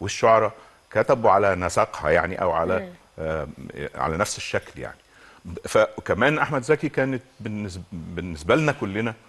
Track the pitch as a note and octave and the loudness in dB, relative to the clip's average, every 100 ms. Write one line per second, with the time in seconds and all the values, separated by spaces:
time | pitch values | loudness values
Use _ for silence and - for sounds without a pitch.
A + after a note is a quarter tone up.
0 | G2+ - A#2 A2+ G#2+ - - _ _ G#2+ | -8 2 6 6 4 -4 -20 _ _ 0
1 | A2 C3 A2+ G2 G2+ F#2 F2 A2+ G#2+ - | 2 4 6 6 4 2 0 0 0 0
2 | D2+ E2+ F2 F#2 F2+ E2 E2 F#2 G2 F2 | 2 2 2 0 0 0 0 -2 -4 -14
3 | _ - D#2+ D#2 D2 D2+ - - C#2+ - | _ -10 -6 -4 -6 -12 -14 -10 -10 -4
4 | C2+ E2 G#2+ - - G2+ - - A#1+ - | -4 0 -2 -4 -6 -6 -6 -14 -14 -14
5 | _ _ - - F2 F2 - A2 G#2+ - | _ _ -20 -20 -14 -12 0 2 2 0
6 | - F2+ C3 D3+ - C#3+ A#2+ D3+ D3+ - | -4 0 2 2 -2 -2 0 0 0 -2
7 | C3+ C3 - - G#2+ G#2+ G#2 F2+ E2+ F2 | -2 -4 -10 -12 -10 -6 -8 -10 -12 -12
8 | E2+ E2+ F2+ D#2 D#2 C#3 D3+ C3+ G#2 G2 | -10 -8 -8 -6 2 2 2 0 -4 -2
9 | A#2 A2+ | -4 -6